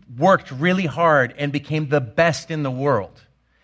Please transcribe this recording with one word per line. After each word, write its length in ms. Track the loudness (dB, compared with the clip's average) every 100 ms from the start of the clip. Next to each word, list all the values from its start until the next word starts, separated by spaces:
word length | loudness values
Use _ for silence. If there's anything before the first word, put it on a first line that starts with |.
| -18 0
worked 340 | 4 4 0
really 340 | -4 0 0 -2
hard 480 | 0 2 4 2 -2
and 140 | -4
became 380 | -4 -4 -4 0
the 120 | -2
best 500 | 0 0 0 0 -6
in 120 | -6
the 80 | -4
world. 500 | -2 0 0 -2 -14 _ _ _ _